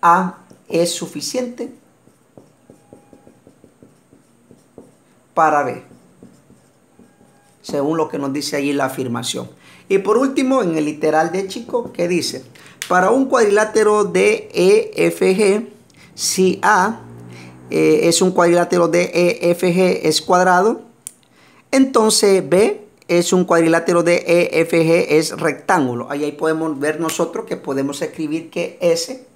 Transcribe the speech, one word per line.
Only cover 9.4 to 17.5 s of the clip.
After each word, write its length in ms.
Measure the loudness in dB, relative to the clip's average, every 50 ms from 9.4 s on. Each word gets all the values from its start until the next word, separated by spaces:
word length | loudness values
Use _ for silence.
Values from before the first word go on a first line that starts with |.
| -10 -12 -16 _ _ -20 -20 -20 -6 _
Y 100 | -2 0
por 180 | 2 2 0
último, 480 | 2 2 0 0 -2 0 0 0 0 0
en 120 | 0 -2
el 100 | -2 -2
literal 440 | -4 -4 -2 -2 0 2 2 0 0
D, 160 | -2 -6 -6
chico, 460 | -6 -10 -12 -12 -6 -6 -6 -6 -6 -6
¿qué 160 | -4 -2 -2
dice? 360 | -2 -2 -2 -4 -8 -10 -14 -16 -20 -20 -20 -20 -18 _ -4 0
Para 240 | 0 2 4 4 2
un 140 | 2 2
cuadrilátero 760 | 2 2 2 4 4 4 2 2 2 2 2 4 4 4 2 0
D 460 | 0 0 2 2 2 2 0 -4 -8 -2
E 380 | 2 4 4 4 4 2 -2 -2 0 0
F 300 | 0 0 0 0 2 2
G, 320 | 2 2 2 2 0 -2 -8 -14 -20 -20 _ _ _ -20 -20 -12
si 420 | -6 -6 -4 0 2 2 2 2 0 2
A, 380 | 2 4 4 2 0 -2 -8 -14 -20 -20 -20 -20 -20 -20 -20 -20 -20